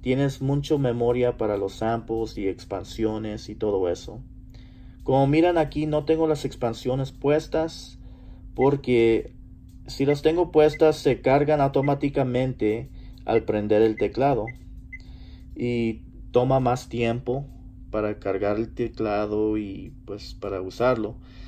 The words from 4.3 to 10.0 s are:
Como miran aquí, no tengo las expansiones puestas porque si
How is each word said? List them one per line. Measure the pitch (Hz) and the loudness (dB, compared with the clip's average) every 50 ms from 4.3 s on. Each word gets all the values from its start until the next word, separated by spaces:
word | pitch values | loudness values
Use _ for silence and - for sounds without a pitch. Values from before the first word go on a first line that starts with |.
| - - - - - - - - - - - - - - | -18 -20 -20 -18 -20 -20 -20 -20 -20 -20 -20 -20 -18 -10
Como | - - 131 135 139 | -2 2 4 4 4
miran | 139 147 160 165 180 175 170 | 4 6 4 4 4 4 2
aquí, | 156 143 - 151 151 | 0 0 0 -4 -2
no | 151 151 151 147 | 0 0 0 2
tengo | 147 160 160 165 156 | 2 2 2 4 2
las | 156 143 - | 2 0 -2
expansiones | 123 - - 123 113 117 - - 127 127 135 135 135 | -8 -6 -2 -4 -4 -4 -2 -4 -2 -2 -2 -2 -6
puestas | - - - 139 147 156 156 - - 160 160 165 - - - - - - - - - - - - - - - - - | -8 -2 0 2 2 2 0 0 -2 -2 -2 -2 -6 -12 -16 -18 -18 -18 -18 -20 -18 -18 -18 -18 -18 -18 -18 -14 -2
porque | - 127 139 143 139 - - 123 117 117 117 113 104 - - - - - - - - - - - - - - | 2 4 4 4 2 0 2 4 6 6 6 4 2 0 -6 -14 -18 -20 -20 -20 -20 -20 -20 -20 -18 -16 -14
si | - - | -2 0